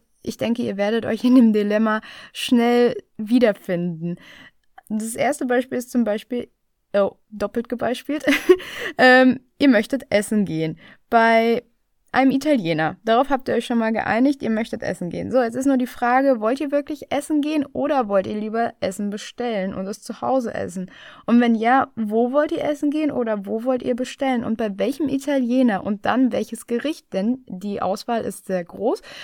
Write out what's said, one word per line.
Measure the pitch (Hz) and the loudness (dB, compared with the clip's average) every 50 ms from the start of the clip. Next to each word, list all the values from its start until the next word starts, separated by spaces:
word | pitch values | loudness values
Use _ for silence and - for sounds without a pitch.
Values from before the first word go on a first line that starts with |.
| _ _ _ _ | _ _ _ _
ich | - - 226 | -10 -10 -6
denke, | - - 220 233 247 | -4 -2 -2 -2 -2
ihr | 240 233 202 | -2 -4 -2
werdet | 190 202 208 220 233 208 | -2 -2 0 0 -2 -2
euch | - 226 214 - | -2 -2 0 2
in | 254 247 | 6 6
dem | 262 240 226 214 | 8 8 8 6
Dilemma | 208 208 208 208 214 226 220 214 220 - - - - - - - | 4 2 2 2 2 2 2 0 -2 -4 -8 -18 -20 -20 -18 -12
schnell | - - - 254 240 233 240 240 240 240 240 - - - _ _ | -8 -4 2 2 4 4 4 4 4 4 2 2 -2 -10 _ _
wiederfinden. | - 220 208 233 247 240 226 202 - - - 185 170 175 175 170 160 165 170 175 - - - - - - - _ _ _ _ _ _ - - | -10 -2 2 2 4 4 4 2 2 -2 -4 -4 -2 -2 -2 -4 -4 -6 -6 -6 -8 -10 -18 -20 -20 -20 -20 _ _ _ _ _ _ -12 -8
Das | 214 214 214 226 226 | -6 -6 -6 -6 -4
erste | 247 220 233 - - 294 | -2 0 0 0 -2 -2
Beispiel | 247 247 247 247 254 254 254 | -2 0 0 0 -2 -4 -6
ist | 240 - | -6 -4
zum | - 247 233 | -2 0 0
Beispiel, | 208 208 214 - - 254 240 240 - _ _ _ _ _ _ _ _ - | 0 -2 -4 -6 -6 -8 -8 -8 -8 _ _ _ _ _ _ _ _ 0
oh, | 202 196 190 - _ _ _ | 0 0 0 -2 _ _ _
doppelt | 214 208 208 208 - 233 233 - | -10 -6 -6 -6 -4 -6 -6 -6
gebeispielt, | - 233 - 226 254 247 - - 285 311 - - 285 - - - 370 370 - | -6 -4 -4 -4 -4 -4 -6 -6 -6 -4 0 0 0 2 2 2 2 2 0
<laughs> | - - - - - - - | -8 -12 -10 -10 -6 0 4
ähm, | - 254 254 254 262 254 240 - - _ _ - | 6 8 8 8 8 6 4 2 -2 _ _ 2
ihr | 277 285 | 4 6
möchtet | 247 208 220 - - 254 - - | 6 6 4 0 -2 -6 -4 0
essen | - 208 208 - 226 214 202 | 0 0 0 0 0 0 0
gehen | 165 160 156 160 160 156 - - - - _ _ - | 0 -2 -2 -4 -4 -6 -8 -14 -20 -20 _ _ 0
bei | - 233 226 226 226 226 226 233 233 233 - _ _ _ _ _ _ _ _ _ - | 2 4 4 6 4 4 4 2 0 0 -2 _ _ _ _ _ _ _ _ _ 0
einem | 240 262 269 | 2 4 4
Italiener. | 247 269 269 302 302 254 180 160 165 151 160 156 190 - - | 4 2 2 2 2 2 2 0 0 0 0 -2 -4 -4 -2
Darauf | 220 226 233 277 269 | 2 2 2 2 2
habt | 294 262 - | 0 -2 -2
ihr | - - | -2 -2
euch | 226 233 | -2 -2
schon | - 247 | -2 0
mal | 233 226 220 226 | 0 0 0 -2
geeinigt, | 214 - - 196 226 254 277 285 269 - | -2 -2 0 0 2 2 2 2 0 -2
ihr | 226 | -4
möchtet | 220 214 233 - - 220 - | -2 -4 -4 -6 -8 -8 -6
essen | - 185 - 185 175 | -6 -6 -6 -6 -8
gehen. | 170 175 175 196 | -8 -8 -6 -2
So, | 202 254 247 | 0 0 0
jetzt | 226 226 | 0 -2
ist | 247 262 | -2 0
nur | 277 269 | 0 0
die | 254 254 | 0 0
Frage, | 247 - - 247 240 240 262 269 277 262 226 | -4 -6 -4 -2 0 2 2 4 2 2 2
wollt | 208 214 254 269 | 0 -2 -2 -2
ihr | 311 285 | -2 -2
wirklich | 294 285 285 - 311 - - - - | -2 -2 -2 -4 -8 -10 -8 -6 -6
essen | 269 294 - 320 302 277 | -4 -4 -2 0 0 0
gehen | 302 311 311 269 - - | 0 0 -2 -4 -4 -4
oder | 247 262 294 302 269 247 202 | -4 -2 0 0 0 0 0
wollt | 202 196 190 | 0 0 0
ihr | 220 214 214 | -2 -4 -6
lieber | 208 214 208 226 233 - - _ | -6 -6 -4 -4 -4 -4 -4 _
Essen | - 185 190 - 208 202 | -6 -6 -6 -4 -6 -6
bestellen | 196 214 - - - - 240 247 226 202 185 196 - | -6 -8 -12 -12 -10 -8 -6 -4 -4 -4 -4 -4 -6
und | - 190 | -6 -8
es | 190 208 - - | -8 -10 -12 -12
zu | - 233 - - | -14 -12 -6 -4
Hause | 240 254 269 240 226 - | -2 0 0 0 -2 -4
essen? | - 196 190 175 185 185 185 - - - - - - - | -6 -8 -8 -6 -8 -10 -10 -12 -18 -20 -20 -20 -12 -2
Und | - 226 240 240 | 2 4 4 6
wenn | 233 233 | 4 2
ja, | 220 220 226 254 269 254 - - | 2 2 4 4 4 2 0 -2
wo | - 220 208 208 226 240 247 254 | -6 -4 -2 0 2 2 2 2
wollt | 285 302 320 339 | 2 0 0 0
ihr | 311 - | -2 -2
essen | - 302 294 - 294 | -2 -2 -2 -2 -2
gehen | 285 302 311 294 | 0 0 0 -2
oder | - - 240 226 220 208 196 | -2 -2 -2 -2 -4 -4 -4
wo | 196 214 226 226 | -6 -6 -4 -2
wollt | 254 262 247 240 | -2 -2 -2 0
ihr | 247 247 | -2 -2
bestellen | 233 254 - - - 277 262 262 240 - | -2 -4 -8 -6 -4 -2 -2 0 0 -2
und | 208 220 | -2 -4
bei | 214 233 214 196 196 | -4 -4 -4 -4 -2
welchem | 196 220 285 - 330 269 | -4 -4 -2 -2 -2 -2
Italiener | 269 277 269 294 285 277 254 226 240 262 262 240 202 185 - | -2 -2 -2 -2 0 0 0 2 2 2 4 2 2 0 -2
und | - 214 202 - | -4 -4 -4 -2
dann | 196 208 240 269 247 202 | 0 2 2 2 2 2
welches | 202 214 - - - - | 0 -4 -4 -8 -12 -8
Gericht? | - 233 240 - 285 330 - - _ - | -6 -4 -4 -2 -4 -6 -8 -10 _ -6
Denn | 190 190 220 247 262 - - | -4 -2 -2 -2 -4 -6 -12
die | - 185 185 202 202 - - | -12 -10 -8 -6 -6 -4 -4
Auswahl | 185 190 220 - - 240 226 202 | -4 -4 -4 -4 -4 -4 -4 -4
ist | - 196 - - | -6 -8 -10 -8
sehr | - 190 180 175 | -6 -6 -6 -6
groß. | - - 190 196 240 339 - - - - - | -8 -8 -6 -4 -2 -2 -4 -6 -12 -20 -18